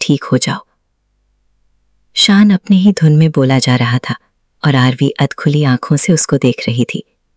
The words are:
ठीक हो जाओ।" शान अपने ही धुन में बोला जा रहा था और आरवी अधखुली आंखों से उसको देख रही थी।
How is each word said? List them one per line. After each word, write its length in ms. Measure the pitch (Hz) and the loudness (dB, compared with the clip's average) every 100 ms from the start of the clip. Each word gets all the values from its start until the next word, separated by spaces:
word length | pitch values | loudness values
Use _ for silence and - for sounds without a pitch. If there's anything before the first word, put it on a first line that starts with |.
ठीक 240 | - 143 | -2 -4
हो 140 | - 131 | -2 -4
जाओ।" 260 | - - - _ _ _ _ _ _ _ _ _ _ _ _ _ _ | -4 -8 -12 _ _ _ _ _ _ _ _ _ _ _ _ _ _
शान 360 | - - 202 208 | -2 2 4 4
अपने 260 | 190 - 196 | 2 2 2
ही 160 | 196 | 2
धुन 240 | 196 156 151 | 2 2 2
में 140 | 160 | 2
बोला 280 | 156 131 135 | 0 0 0
जा 180 | 127 123 | 0 0
रहा 220 | 120 123 | 0 -2
था 160 | - - _ _ _ _ 151 | -4 -10 _ _ _ _ -2
और 80 | |
आरवी 360 | 135 127 127 139 | 2 0 0 -2
अधखुली 540 | - 139 - - 147 | 0 -4 -2 -2 0
आंखों 320 | 143 123 - 151 | 0 0 0 0
से 160 | - | 2
उसको 240 | 160 - 139 | 0 0 0
देख 280 | 127 120 - | 0 -2 -4
रही 160 | 120 | -4
थी। 180 | 123 - - _ _ | -4 -6 -12 _ _